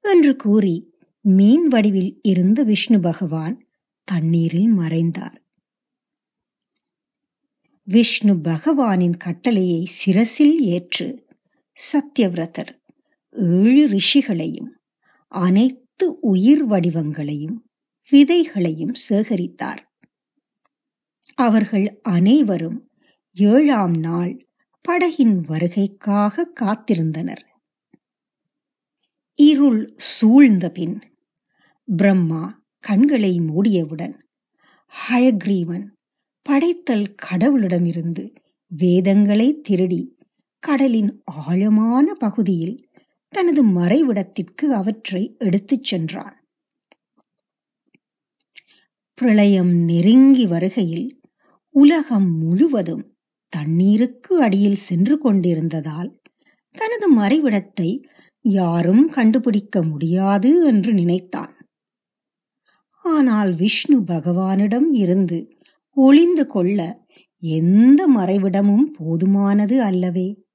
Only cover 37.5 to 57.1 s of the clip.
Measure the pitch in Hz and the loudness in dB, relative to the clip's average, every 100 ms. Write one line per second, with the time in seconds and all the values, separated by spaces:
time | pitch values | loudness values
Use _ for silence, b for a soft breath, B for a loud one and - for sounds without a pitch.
37.5 | 277 196 175 175 165 165 165 196 _ _ | 0 0 -2 -2 -4 -8 -8 -12 _ _
38.5 | _ _ 160 175 180 185 196 202 208 240 | _ _ -4 0 2 2 2 2 2 0
39.5 | 302 - 185 185 170 - _ _ _ _ | -2 -2 -2 0 -4 -8 _ _ _ _
40.5 | _ - 285 269 226 202 - - 143 147 | _ -4 0 0 0 -2 -4 -16 -16 -4
41.5 | 180 208 214 226 240 302 403 220 196 190 | -2 2 2 2 2 0 0 -6 -2 -2
42.5 | 180 165 233 _ _ _ _ _ 403 359 | -2 -4 -10 _ _ _ _ _ -2 0
43.5 | 294 233 180 175 240 294 202 180 - 175 | 2 2 2 2 2 0 -2 -6 -10 -12
44.5 | - 302 240 196 220 - 185 202 - 214 | -6 -4 -2 -4 -6 -8 -8 -8 -6 -2
45.5 | 185 196 269 - 175 160 185 - _ _ | -2 -2 -6 -4 -6 -6 -10 -16 _ _
46.5 | _ _ _ _ _ _ _ _ _ _ | _ _ _ _ _ _ _ _ _ _
47.5 | _ _ _ _ _ _ _ _ _ _ | _ _ _ _ _ _ _ _ _ _
48.5 | - b b b b _ _ 254 214 202 | -20 b b b b _ _ 0 4 4
49.5 | 196 180 175 170 170 180 240 269 262 220 | 2 2 0 0 0 4 6 6 4 2
50.5 | 170 180 220 180 165 240 - _ _ _ | -2 -4 -4 -4 -4 -10 -12 _ _ _
51.5 | _ _ 285 285 330 294 220 190 165 160 | _ _ 4 4 4 -2 -2 0 -2 -2
52.5 | 180 311 247 175 151 - _ _ _ _ | 0 0 0 -4 -8 -12 _ _ _ _
53.5 | 165 151 165 190 214 247 254 - 359 247 | -10 -4 0 2 2 0 -4 -4 0 2
54.5 | 196 202 202 - 170 202 311 277 202 175 | 2 0 -2 -4 -2 0 0 0 0 0
55.5 | 165 165 160 151 151 190 _ _ _ _ | -2 -4 -6 -10 -12 -14 _ _ _ _
56.5 | _ _ - 440 466 403 | _ _ -10 -8 -4 2